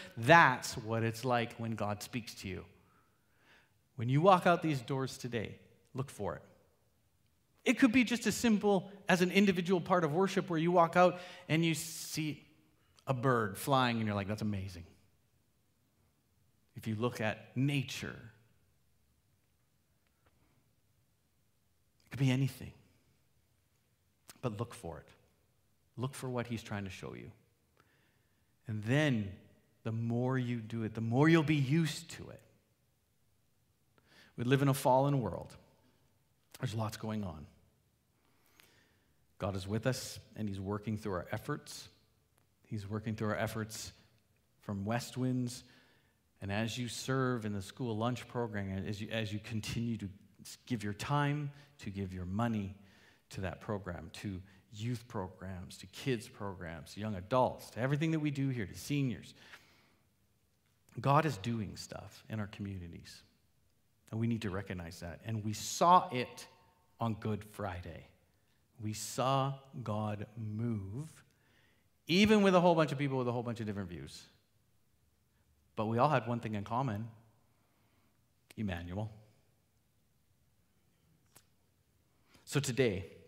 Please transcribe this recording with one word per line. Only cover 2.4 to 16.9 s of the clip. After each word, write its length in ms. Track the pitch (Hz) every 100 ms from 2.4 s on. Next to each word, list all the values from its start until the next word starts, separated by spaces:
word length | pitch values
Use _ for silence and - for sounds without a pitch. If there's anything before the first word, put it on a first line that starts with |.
| 98
you. 160 | 90 82 - _ _ _ _ _ _ _ - _ _ _ -
When 120 | 117
you 120 | 139
walk 260 | 190 180 180
out 160 | 170
these 180 | 165 139
doors 360 | 113 135 131 -
today, 400 | 123 117 - 95 - _ _
look 160 | 120 -
for 240 | - 95
it. 80 | 69 - - _ _ _ _ _ _ _ _ _ _
It 140 | 240 247
could 140 | 269
be 120 | 262
just 220 | 220 226 214
as 80 |
simple 560 | - 240 208 208 190 - - -
as 140 | 175
an 80 | 180
individual 500 | 185 202 185 175 180
part 240 | - 180
of 80 | 160
worship 380 | 160 190 190 190
where 80 | 160
you 120 | 170
walk 260 | 175 165 180
out 240 | 180 175 - - -
and 160 | 156
you 100 | 165
see 720 | 156 - - - 156 156 - - _ _ _ _ _ -
a 80 |
bird 420 | 123 135 120 104 98
flying 420 | 143 131 123 117
and 80 | 107
you're 80 |
like, 140 | 101 98
"That's 140 | 107
amazing." 420 | 107 101 95 87 85 - _ _ _ _ _ _ _ _ _ _ _ _ _ _ _ _ _ -
If 100 |
you 80 | 113